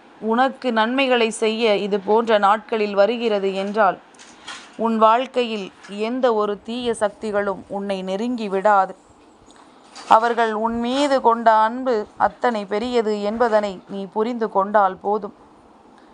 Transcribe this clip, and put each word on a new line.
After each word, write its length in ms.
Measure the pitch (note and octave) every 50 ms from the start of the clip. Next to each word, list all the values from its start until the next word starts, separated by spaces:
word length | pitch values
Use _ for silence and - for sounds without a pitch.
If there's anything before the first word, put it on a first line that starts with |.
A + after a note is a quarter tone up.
| - - - -
உனக்கு 460 | G#3 A3 A3 B3 C4 C4+ C4 - - B3+
நன்மைகளை 580 | A3+ A3 G#3+ A3+ B3+ C#4 C#4 B3+ B3+ A#3+ A3+ A3+ G#3+ -
செய்ய 320 | A3+ A3 A3 A3 A#3 A3 G3+
இது 200 | F3 G#3 G3+ G3+ G3+
போன்ற 380 | F#3+ G3+ G#3+ A3+ A#3 A3+ A3 G3+
நாட்களில் 560 | G3+ G3 G#3+ A3 G#3+ - A#3 A3 G#3 G#3 G3+
வருகிறது 540 | G3 G3+ G#3+ B3 A#3 A#3+ A3+ G#3 G3 F#3+ G3 F#3+
என்றால் 420 | F#3+ F#3+ G3+ G3+ A3 G#3 F3+ F3 - - - - - - - - - - - - - - - -
உன் 200 | - A3 A3+ A3+
வாழ்க்கையில் 680 | A3 A3 A3 A3+ B3 C4 - - B3 B3 A3 A3 G#3 F#3 F3+ - - - - G3+
எந்த 280 | G#3 G#3+ A3+ B3 C4 B3+ B3 A3+
ஒரு 200 | G#3+ G#3 G3+ G#3 G3+ -
தீய 300 | A#3 A3+ B3+ B3 A#3 A3
சக்திகளும் 680 | - A3 G3+ G3+ - - G#3+ G3 G3+ G3+ G3+ F#3 F3+ -
உன்னை 300 | - G3 G3 G3 G3+ G3 F#3
நெருங்கி 460 | F#3 F#3+ F#3+ G3 A#3 B3 B3+ A3+ A3 G3
விடாது. 440 | F#3+ F#3+ F#3 G#3+ G#3 G3 F#3+ F#3 F#3+ _ _ _ _ _ _ _ _ _ _ - - - - - - - _ - - - - -
அவர்கள் 440 | G#3 A3 A3+ A#3+ A#3+ A3+ A#3 A3 G#3+
உன் 220 | G#3 A3 A3+ A#3 A#3
மீது 380 | A#3 A#3+ C4 C#4 D4 C#4 C4+ B3+
கொண்ட 260 | A3 A#3 A3+ A#3 A3+ A3+ G#3+
அன்பு 400 | A3 A3 A3 A#3 B3+ C4 C4 A#3+ G#3+ G#3 - -
அத்தனை 440 | - F#3+ G#3 - - - B3 A#3 G#3 G3+
பெரியது 480 | F#3+ G#3 G#3 A#3+ B3+ B3 A#3 G#3+ G#3+ G#3+ G#3
என்பதனை 520 | G3+ G3+ A3 A3+ B3 A#3 G#3+ G#3+ G#3 G3+ F#3 F3+ -
நீ 140 | - G3 G3 G3 F#3 -
புரிந்து 360 | G#3+ A3 A#3+ B3+ A3+ A3+ -
கொண்டால் 480 | - G3 F#3+ G#3 G#3 G#3+ G3 F#3 F#3 F3 -
போதும். 300 | G3+ G#3 G#3 G3 G3 - - - - - - - - - - _ - - - - -